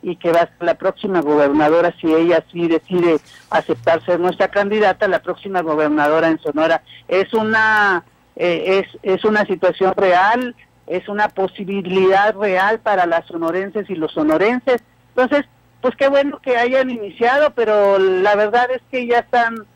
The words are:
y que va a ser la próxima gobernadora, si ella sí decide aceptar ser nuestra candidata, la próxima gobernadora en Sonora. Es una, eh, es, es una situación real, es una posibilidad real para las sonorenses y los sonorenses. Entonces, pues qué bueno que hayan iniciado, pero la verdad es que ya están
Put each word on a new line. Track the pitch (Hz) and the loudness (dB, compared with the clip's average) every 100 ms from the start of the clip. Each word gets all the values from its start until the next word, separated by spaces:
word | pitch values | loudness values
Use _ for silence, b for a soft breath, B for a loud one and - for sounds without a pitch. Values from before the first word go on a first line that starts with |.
y | 190 170 | -10 -6
que | 175 | 0
va | 165 | 0
a | 170 | 0
ser | _ | _
la | 170 | -4
próxima | 160 185 - 208 185 | -2 -4 -4 -4 -2
gobernadora, | 143 147 143 147 151 165 170 165 | 0 2 2 2 2 2 2 -2
si | 165 | 0
ella | 160 170 165 - | 2 2 0 -2
sí | 175 170 | -4 -2
decide | 165 _ 180 170 156 - B B | -2 _ -2 0 0 -4 B B
aceptar | 165 - 151 - 165 | -4 -2 -4 0 -2
ser | - 175 | 0 0
nuestra | 180 175 190 | 0 -2 -2
candidata, | 202 202 214 208 185 208 | 0 -2 2 0 0 -2
la | 170 | -2
próxima | 170 170 208 190 | -4 -10 -6 -6
gobernadora | 165 170 151 151 147 156 165 | -2 0 0 2 2 2 2
en | 160 | 0
Sonora. | - 147 160 165 B B _ | -4 -2 0 0 B B _
Es | 180 196 | -2 0
una, | 226 220 220 220 214 202 180 - _ _ - | -2 0 0 2 2 2 -2 -6 _ _ -4
eh, | 175 165 - 190 | -2 -2 0 0
es, | - - | -2 -8
es | 214 190 | -4 -2
una | 220 214 196 | 0 0 -2
situación | 185 185 165 190 190 | 0 -2 0 -2 2
real, | 196 175 196 240 254 240 b _ - | 2 4 2 0 -4 -12 b _ -10
es | 180 - | -10 -8
una | 208 214 | -4 -4
posibilidad | - 190 - 190 196 180 190 190 190 208 196 | -2 -6 -6 -8 -6 -2 2 4 4 2 0
real | 208 185 196 220 | -2 0 0 -2
para | 220 202 175 | -2 0 0
las | 165 165 | -2 -4
sonorenses | 170 165 175 196 214 196 | -6 -4 -4 -6 -8 -8
y | 175 | -6
los | 156 | -6
sonorenses. | - 156 160 196 247 - 240 _ _ _ | -2 0 2 0 -2 -2 -2 _ _ _
Entonces, | - 254 294 - _ _ _ | -2 0 0 -4 _ _ _
pues | 254 | -6
qué | - 277 | 0 2
bueno | 277 285 285 | 2 0 -4
que | - 240 | -4 -2
hayan | 240 262 262 | 0 0 0
iniciado, | 240 202 160 233 277 294 | -4 -10 -2 0 2 0
pero | - 220 214 202 196 | 0 0 2 4 4
la | 190 185 196 | 2 2 2
verdad | 208 208 233 247 | 2 2 2 0
es | 254 _ | -2 _
que | 262 240 | -8 0
ya | 240 | -2
están | - 247 233 226 208 | 0 0 0 -4 -16